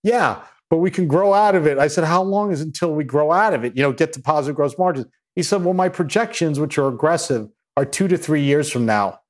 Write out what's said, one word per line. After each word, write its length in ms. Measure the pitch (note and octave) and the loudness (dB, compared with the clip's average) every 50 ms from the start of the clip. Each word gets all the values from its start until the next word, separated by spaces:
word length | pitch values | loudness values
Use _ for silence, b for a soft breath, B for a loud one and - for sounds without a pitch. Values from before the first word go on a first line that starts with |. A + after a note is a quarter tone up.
"Yeah, 400 | - G#3 A#3+ A#3+ F3+ B2+ G#2 - B B B B B _ | 0 2 2 2 2 0 -2 -4 B B B B B _
but 100 | E3+ D#3+ | 0 0
we 120 | F3 F#3+ | 0 0
can 160 | - - F3+ D3+ | 0 -2 0 2
grow 240 | C#3+ F3 G3 G3+ | 2 2 4 4
out 220 | G3 G3+ G#3+ G#3 F#3+ | 4 4 4 4 2
of 120 | F3+ D3+ | 2 2
it." 120 | D#3 C#3+ C3+ | 2 2 2
I 80 | C#3 | 0
said, 180 | D3+ C#3+ F#3 E3 | 2 2 0 0
"How 180 | D#3 E3+ F3+ | 2 2 0
long 300 | F#3+ G3 G3 G3+ G#3 G#3 | 0 0 -2 -2 0 -2
is 80 | F3+ C#3 | -4 -4
it 40 | D#3 | -6
until 280 | D#3 C#3+ - F3+ E3+ | -8 -6 -4 -4 -2
we 120 | D3+ D3+ D3 | -2 -4 -4
grow 280 | B2+ B2+ D3 D3+ D3+ | -2 0 0 2 4
out 220 | E3+ F#3 G#3+ A3 F3+ | 4 2 2 2 0
of 100 | B2+ A#2 | -2 -4
it, 100 | B2 A#2+ | -4 -2
you 60 | B2+ | 0
know, 100 | C#3 C#3+ | 0 0
get 200 | B2+ - E3 D#3 - | 2 0 -2 -2 -2
to 60 | C3+ | -6
positive 360 | - D3 D#3 D3+ C3+ C#3+ D3 | -2 0 0 0 0 -2 -2
gross 200 | D#3 C#3+ C#3+ - | -2 -2 -2 0
margins?" 300 | - F#3 F#3 E3 C3+ A#2 _ _ _ _ _ _ | 0 -2 0 0 -2 -8 _ _ _ _ _ _
He 60 | F3+ | -6
said, 220 | E3 - G3+ G3 F3 | -2 0 0 0 0
"Well, 80 | F3 F#3 | 0 0
my 140 | F3+ F#3 F3+ | 0 0 0
projections, 720 | F3+ - F3 C#3 - G#3+ A#3 A3+ A3+ - F3 D#3+ D3 C#3 | 0 -2 -6 -2 0 -2 -2 -2 -4 -4 -2 -2 0 -2
which 160 | D3 C3+ - | -4 -2 0
are 120 | - C#3 C3+ | 0 0 0
aggressive, 600 | B2+ A2 - D#3 E3+ E3 - - C#3 A#2 G#2+ G#2 _ _ _ _ _ C#3 | 0 0 0 2 2 0 -2 -2 -4 -4 -4 -8 _ _ _ _ _ -4
are 80 | C#3 | -2
two 220 | C#3 - - F#3+ F#3 | -2 -2 -4 0 0
to 100 | F3+ E3 | 0 -2
three 240 | - - D#3 D3 | 0 -2 0 0
years 280 | C#3+ C#3 C#3+ D3 D3 D3 | 2 2 2 0 0 -2
from 140 | - B2+ A#2 | -2 -2 0
now." 360 | A2+ G#2+ G#2 G2+ F#2+ - - _ | 2 2 0 0 -2 -6 -10 _